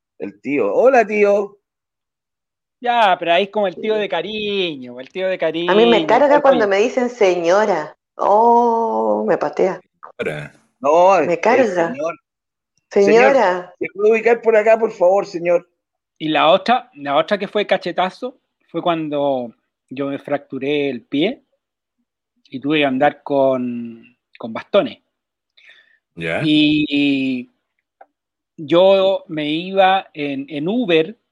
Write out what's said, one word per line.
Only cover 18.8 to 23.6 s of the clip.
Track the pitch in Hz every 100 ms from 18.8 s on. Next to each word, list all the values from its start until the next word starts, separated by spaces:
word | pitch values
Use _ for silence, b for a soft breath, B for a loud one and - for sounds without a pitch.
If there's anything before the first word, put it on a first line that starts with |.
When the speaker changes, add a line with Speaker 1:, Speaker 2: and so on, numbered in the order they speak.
Speaker 2:
cuando | 170 165 156 143 143 131 120 - _ _ _
yo | 131 139
me | 139
fracturé | - 139 - 135 135 147 143
el | 120
pie | - 139 180 277 _ _ _ _ _ _ _ _ _ _ _
y | 131
tuve | 135 151
que | 143
andar | 131 147 -
con, | - 139 135 131